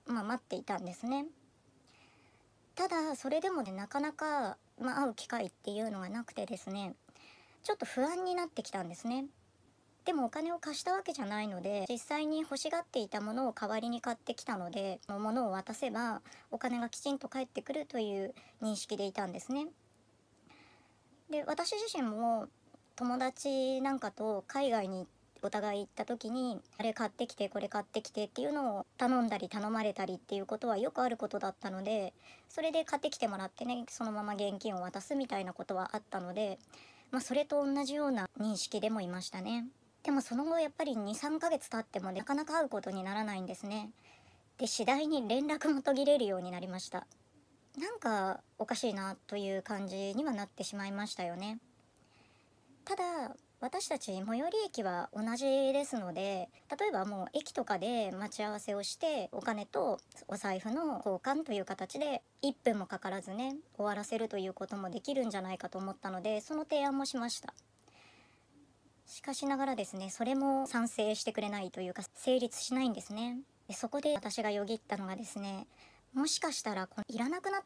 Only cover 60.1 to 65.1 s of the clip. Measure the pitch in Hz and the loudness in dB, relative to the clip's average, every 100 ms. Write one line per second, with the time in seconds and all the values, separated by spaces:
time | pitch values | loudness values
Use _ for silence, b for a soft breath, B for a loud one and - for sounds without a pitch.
60.1 | - - 196 202 190 214 269 320 202 202 | -18 -8 -4 0 -2 0 0 0 0 0
61.1 | 185 254 285 320 208 190 190 - 277 294 | 0 2 0 2 -2 -2 -4 -4 -2 0
62.1 | 269 - _ 277 - 247 208 180 190 190 | -2 -6 _ -2 2 2 2 0 -4 -2
63.1 | 190 185 202 262 285 - - 208 208 208 | -4 -4 -4 -4 -4 -10 -2 0 0 -2
64.1 | 226 220 202 185 - 196 202 185 233 - | 0 0 -2 -4 -4 -6 -4 -4 -4 0